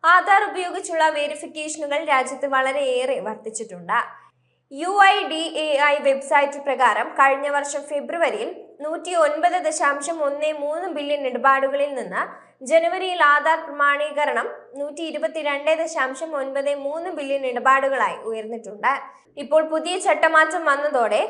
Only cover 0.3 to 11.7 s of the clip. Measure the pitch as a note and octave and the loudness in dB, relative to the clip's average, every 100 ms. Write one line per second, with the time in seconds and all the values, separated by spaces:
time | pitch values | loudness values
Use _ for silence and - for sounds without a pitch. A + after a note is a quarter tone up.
0.3 | G4 - F4+ F4+ F4 F4+ E4 D#4 D4+ D4 | 4 4 -4 -6 -6 -6 0 2 2 -4
1.3 | D4+ D#4+ D#4 D4+ D#4 D4 C#4+ D#4 C4+ B3+ | -6 -10 -10 -10 -8 -4 -4 2 2 2
2.3 | C#4 C#4 C4+ C4 C#4 C4+ B3 B3+ A3+ G3 | -4 -2 0 0 0 0 0 -2 -4 -4
3.3 | G#3+ A3 A3 A3 F3+ E3+ A3+ - - _ | -8 -10 -12 -12 -12 -2 -2 -2 -14 _
4.3 | _ _ _ _ C#4 F4 G4+ G4 G4+ D4+ | _ _ _ _ -8 -2 6 6 6 -2
5.3 | D#4+ D#4+ D#4 D#4 C#4 D4 D4 C#4 C4+ - | -4 -4 -4 0 2 4 4 2 0 2
6.3 | D4 C#4+ C#4+ C#4 C4 B3 G#3 C4+ - C4+ | 2 2 -2 -4 2 4 4 -2 4 4
7.3 | C4+ C#4+ C#4+ C#4+ D4 C#4 D4 A#3+ E4 D4+ | 4 0 -2 -2 -8 -6 -8 -6 0 0
8.3 | G3+ A3 - - - D4 E4 E4+ F4 D4+ | 0 -6 -10 -18 -10 -8 -6 -4 2 2
9.3 | D4+ E4 F4+ D#4 D#4 D4 C#4 D#4 E4 C#4+ | 4 2 2 -2 2 0 0 -4 -2 -2
10.3 | C#4+ D4+ D4+ C#4+ D#4+ F#4 D4+ C#4+ D4 C4 | 0 -2 -2 -4 -4 -4 -6 -4 -2 -2
11.3 | A#3+ C4+ C4+ C4+ | 2 4 4 2